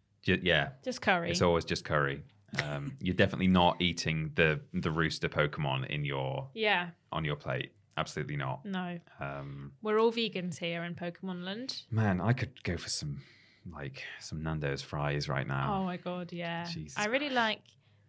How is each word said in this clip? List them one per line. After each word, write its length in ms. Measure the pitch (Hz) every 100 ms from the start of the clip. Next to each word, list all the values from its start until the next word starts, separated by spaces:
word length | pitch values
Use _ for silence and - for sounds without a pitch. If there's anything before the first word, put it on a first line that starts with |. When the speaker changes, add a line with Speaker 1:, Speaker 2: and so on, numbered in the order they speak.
| _ _
Speaker 1:
Ju-, 180 | - -
yeah. 280 | 90 78 71 -
Speaker 2:
Just 180 | - 247
curry. 280 | - 180 170
Speaker 1:
It's 120 | 175
always 220 | 90 85
just 200 | - 85
curry. 380 | - 76 69 71 - _ _ 71
Um, 320 | 73 71 71 -
<laughs> 40 |
you're 140 | 90
definitely 340 | 92 98 - 92
not 320 | 92 87 -
eating 500 | 87 82 87 80 78
the, 260 | 76 80 76 -
the 180 | 90 85
rooster 380 | 80 80 - 82
Pokemon 600 | - 76 - 73 65 -
in 160 | 76
your 440 | 147 - 131 135 131
Speaker 2:
Yeah. 340 | 226 214 185 175 - _
Speaker 1:
on 140 | 160
your 120 | 156 147
plate. 360 | - 65 - _ _ -
Absolutely 400 | 78 - 71 71
not. 280 | 65 62
Speaker 2:
No. 340 | 208 185 180 175 - -
Speaker 1:
Um, 520 | 139 139 139 139 139 -
Speaker 2:
We're 160 | 214 214
all 100 | 226
vegans 440 | 233 220 190 180 160
here 240 | 170 170
in 120 | 170
Pokemon 500 | 175 175 175 190 180
Land. 380 | 180 214 262 - -
Speaker 1:
Man, 300 | 107 107 90
I 100 | 98
could 300 | 127 - -
go 140 | - 85
for 100 | -
some, 320 | - 73 69 - - _ _ -
like, 320 | 71 69 67 - -
some 220 | - 80
Nando's 380 | 80 78 71 69
fries 480 | - 76 73 71 71
right 180 | 67 -
now. 340 | 67 69 196
Speaker 2:
Oh 40 |
my 140 | 185 175
God, 340 | 180 180 175
yeah. 320 | 175 170 170
Speaker 1:
Jesus 320 | 175 165 151 139
Speaker 2:
I 100 | 214
really 180 | 262 294
Speaker 1:
Christ. 80 |
Speaker 2:
like 260 | 247 226 208 - _ _ _